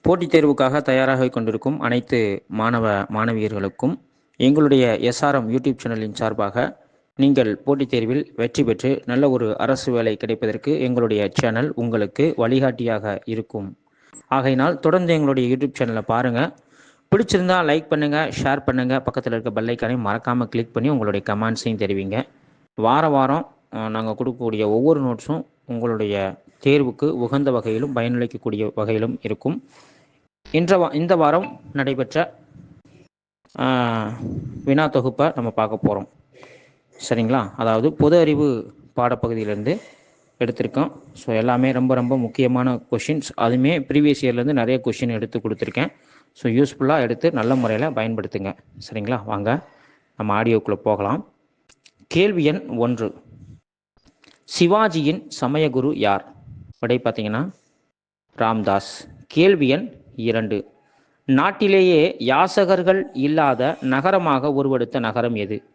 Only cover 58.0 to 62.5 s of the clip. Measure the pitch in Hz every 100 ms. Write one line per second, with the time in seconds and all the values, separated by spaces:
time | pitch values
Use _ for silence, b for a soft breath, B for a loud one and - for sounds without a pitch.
58 | _ _ _ - 113 113 101 98 - -
59 | - - - - 180 190 135 143 233 -
60 | - - 113 113 110 104 - _ _ _
61 | _ _ - 135 170 190 208 196 185 165
62 | 165 - 117 131 180